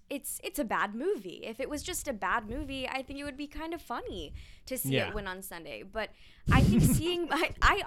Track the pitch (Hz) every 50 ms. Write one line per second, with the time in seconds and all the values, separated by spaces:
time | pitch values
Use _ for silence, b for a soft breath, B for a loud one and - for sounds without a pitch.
0 | _ - 285 277 - - - - - 415 - 294 269 208 202 165 180 202 202 226
1 | 294 381 415 254 185 175 - - - 220 220 - 269 - 302 285 - 370 349 -
2 | - 294 240 196 190 180 202 233 214 208 240 294 302 269 269 269 254 - - 269
3 | 262 - 277 277 285 294 262 277 294 285 - 294 320 330 349 320 - - 240 277
4 | 494 453 254 180 151 139 b b b b b b b - - - - 135 135 127
5 | 107 - 101 214 - 185 185 190 190 - 180 165 156 147 120 104 139 196 - 220
6 | 208 - b b b b b b b b - 262 - - - - 156 - - -
7 | 311 349 359 349 339 269 269 320 381 - - - - 254 349 403 -